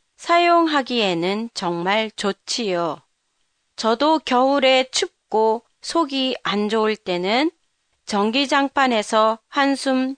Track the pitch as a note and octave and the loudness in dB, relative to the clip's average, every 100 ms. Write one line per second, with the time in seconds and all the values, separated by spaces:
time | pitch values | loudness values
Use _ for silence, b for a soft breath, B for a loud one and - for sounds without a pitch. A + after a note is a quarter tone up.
0 | _ _ - E4+ F4 E4+ E4 D4 B3+ B3 | _ _ 0 2 4 4 2 0 -2 -2
1 | G3+ E3+ F3 G3+ A#3 - F3+ E3+ F3+ G#3+ | 0 0 -2 -4 -6 -6 -6 -4 -2 -2
2 | A3 - G#3 F#3+ - - G#3+ F3 E3+ C#3 | -2 -6 -6 -6 -8 -6 -4 -2 -4 -6
3 | _ _ _ _ _ _ _ - A3 A3+ | _ _ _ _ _ _ _ -6 -2 2
4 | D4 D#4 - B3 C4 C#4+ C4 C4 B3+ - | 2 2 2 2 2 4 4 2 2 -4
5 | F#4+ _ - G#3+ A3 A3+ - _ - E4 | -6 _ -4 0 2 0 -6 _ -4 -2
6 | D4+ C4+ C4 - - G3+ G#3 A3 G#3+ G#3+ | -2 -2 -2 -4 -4 -2 0 0 0 -2
7 | - F3 F#3 A#3 D#4 - _ _ _ _ | -4 -4 0 0 0 -4 _ _ _ _
8 | - G#3 G#3+ A#3+ C#4 C#4+ C#4 - C4 A3+ | -6 -2 0 0 0 0 0 0 0 0
9 | G3+ A3 A3 A3+ _ - C#4 C4+ C4+ C4 | 0 2 2 0 _ -2 0 0 0 -2
10 | C4 | -2